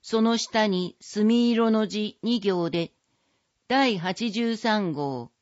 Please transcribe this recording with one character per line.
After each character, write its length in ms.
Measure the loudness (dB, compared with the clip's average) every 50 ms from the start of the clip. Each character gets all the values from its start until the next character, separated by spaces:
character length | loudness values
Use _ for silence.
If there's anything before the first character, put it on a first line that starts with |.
そ 220 | _ -2 0 2 2
の 140 | 2 2
下 280 | 0 -2 -2 0 0 2
に 320 | 2 2 -2 -2 -4 -8 _
墨 500 | -20 -10 -2 0 2 4 4 4 4 4
色 180 | 2 2 2 2
の 160 | 2 2 0
字 320 | -2 -2 -4 -6 -6 -8 _ -4
二 160 | -2 -2 0
行 320 | 0 0 0 0 0 -2
で、 200 | -2 -2 -4 -4 _ _ _ _ _ _ _ _ _ _ _ _ _ _ _
第 320 | _ 0 2 2 2 0 -2
八 320 | -2 -4 -4 -4 -4 -4
十 240 | -2 -2 -2 -2 -2
三 360 | -2 0 0 0 0 0 -2
号 380 | -4 -4 -4 -4 -4 -6 -10 -12 _ _